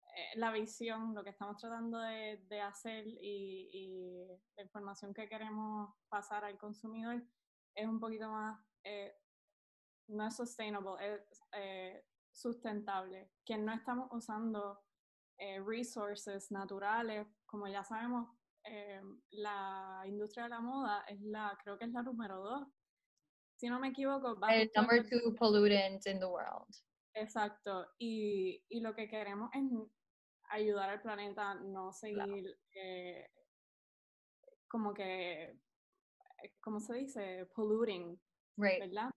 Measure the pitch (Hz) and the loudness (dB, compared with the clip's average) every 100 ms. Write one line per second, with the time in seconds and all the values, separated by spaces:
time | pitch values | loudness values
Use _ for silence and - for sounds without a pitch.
0 | - - 165 220 226 220 220 - 226 220 | -16 -12 -8 0 0 2 -2 -4 -4 -2
1 | 226 214 196 202 202 208 233 226 233 226 | -4 -6 -8 -8 -8 -8 -8 -6 -4 -4
2 | 226 220 214 208 190 208 202 202 226 220 | -4 -4 -6 -8 -8 -6 -6 -6 -8 -6
3 | 214 233 196 202 196 190 185 190 190 185 | -8 -10 -6 -6 -6 -8 -10 -12 -10 -10
4 | 180 180 185 185 _ - 196 208 202 196 | -10 -10 -12 -16 _ -16 -12 -10 -8 -10
5 | 202 202 214 214 220 214 214 214 208 - | -10 -10 -8 -8 -6 -4 -4 -4 -6 -10
6 | _ 208 202 208 208 202 208 208 226 226 | _ -4 -2 -4 -4 -8 -10 -10 -10 -6
7 | 226 240 240 _ _ _ _ - 220 220 | -4 -4 -6 _ _ _ _ -4 0 0
8 | 220 220 220 214 214 214 _ _ 196 208 | 0 -4 -4 -2 -4 -6 _ _ -10 -8
9 | 202 - _ _ _ _ _ _ _ _ | -8 -12 _ _ _ _ _ _ _ _
10 | - 208 220 226 240 - 214 208 190 185 | -6 -2 -2 -2 -6 -4 -2 -2 -2 -4
11 | 202 208 202 - - 208 196 190 185 190 | -4 -6 -8 -20 -12 -8 -6 -6 -8 -12
12 | - _ _ - 247 233 233 208 208 196 | -18 _ _ -8 -6 -4 -4 -4 -2 -2
13 | 190 190 196 _ - 220 214 226 - 247 | -2 -10 -14 _ -4 0 0 0 -2 -2
14 | 254 233 233 214 226 214 202 202 _ _ | -2 -6 -4 -2 0 0 -4 -8 _ _
15 | _ _ _ _ 196 190 196 226 240 240 | _ _ _ _ -8 -6 -2 -2 -2 -2
16 | 208 202 - 196 - 202 196 196 202 220 | -4 -4 -6 -6 -4 -6 -4 -2 2 2
17 | 233 214 208 _ _ 208 202 196 196 220 | 2 -2 -6 _ _ -6 -4 -4 -4 -4
18 | 240 247 233 - _ _ - 214 202 196 | 0 -2 -2 -10 _ _ -14 -12 -10 -10
19 | 196 214 _ 208 208 202 196 190 190 190 | -12 -16 _ -6 -4 -2 -4 -6 -8 -8
20 | 190 202 208 208 233 233 233 269 254 208 | -6 -4 -4 -4 -6 -4 -2 0 2 0
21 | - 202 208 208 208 202 - 202 233 240 | -2 -8 -6 -2 -2 -4 -8 -6 -2 -2
22 | 240 240 214 190 196 262 277 _ _ _ | -2 -2 -2 -4 -2 -2 -4 _ _ _
23 | _ _ _ _ _ _ 240 247 269 254 | _ _ _ _ _ _ 0 2 0 2
24 | 269 277 262 220 202 226 220 214 226 233 | 2 4 2 2 8 8 8 8 10 10
25 | 226 240 233 226 226 208 208 202 190 196 | 8 4 4 6 10 12 12 10 6 2
26 | 202 196 185 175 - - - - _ _ | 0 2 2 0 -2 -4 -8 -20 _ _
27 | _ 220 214 226 208 208 - 190 170 _ | _ -4 -2 2 0 0 -4 -4 -4 _
28 | 233 220 214 202 185 - _ 233 226 214 | -2 0 2 2 2 -2 _ -2 -2 -4
29 | 214 220 208 202 226 269 269 233 214 _ | -4 -4 -4 -4 -2 0 2 2 -2 _
30 | _ _ _ _ - 214 214 202 196 208 | _ _ _ _ -4 2 4 4 2 0
31 | 226 208 202 202 202 196 196 190 185 - | -4 -4 -4 -2 -2 -2 -6 -6 -6 -6
32 | 220 208 202 202 190 - _ 190 190 185 | -4 -2 -2 -2 -6 -10 _ -10 -8 -6
33 | 180 175 - _ _ _ _ _ _ _ | -6 -10 -14 _ _ _ _ _ _ _
34 | _ _ _ _ - - _ 233 208 208 | _ _ _ _ -20 -20 _ -2 0 -2
35 | 190 185 180 160 160 - _ _ _ _ | -4 -2 -2 -4 -8 -14 _ _ _ _
36 | _ _ - - 214 _ - 214 214 240 | _ _ -20 -16 -16 _ -4 -2 -2 -2
37 | 269 262 196 185 180 - 214 220 226 185 | -2 -4 -4 -4 -6 0 4 6 6 2
38 | 175 175 _ _ _ - 208 185 196 190 | -4 -10 _ _ _ 4 6 6 4 -2
39 | 233 | -2